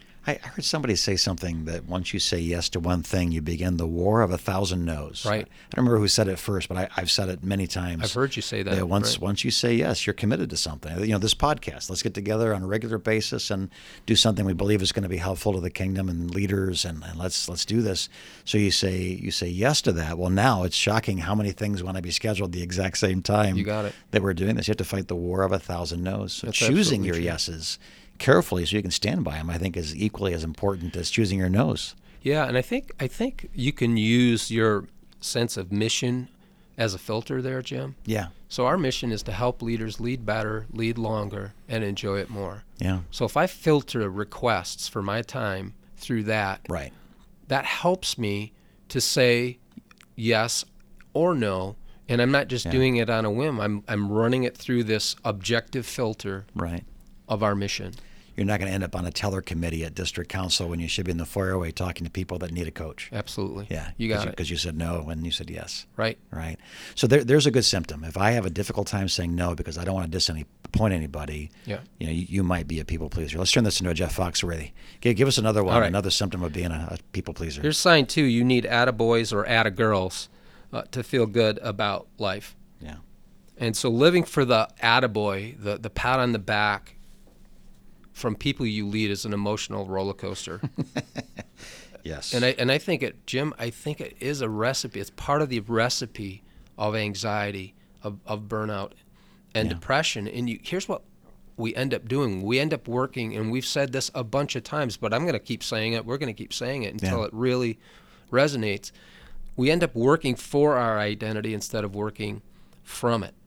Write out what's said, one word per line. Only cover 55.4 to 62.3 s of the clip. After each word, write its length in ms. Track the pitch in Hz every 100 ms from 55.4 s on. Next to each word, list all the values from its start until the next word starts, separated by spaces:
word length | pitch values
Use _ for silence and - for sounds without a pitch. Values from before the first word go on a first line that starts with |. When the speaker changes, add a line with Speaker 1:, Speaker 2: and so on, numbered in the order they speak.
| 95 120 - 135 117
Speaker 2:
filter 580 | - 117 110 101 95 98
Speaker 1:
Right. 300 | - 87 85 - - - - -
Speaker 2:
of 140 | 107
our 120 | 107
mission. 400 | 101 101 - 95 - - - - -
Speaker 1:
You're 100 | 98
not 120 | 104
gonna 120 | 98
end 120 | 98
up 120 | 90 92
on 80 |
a 60 | 90
teller 320 | - 104 95
committee 420 | - 85 85 80
at 100 | 80
district 360 | 78 90 - 87
council 380 | 95 92 - 87
when 100 | 85
you 80 | 85
should 160 | -
be 60 | 92
in 80 | 85
the 80 | 82
foyer 320 | - 95 95
way 140 | 82
talking 320 | - 90 87
to 60 | 82
people 280 | - 92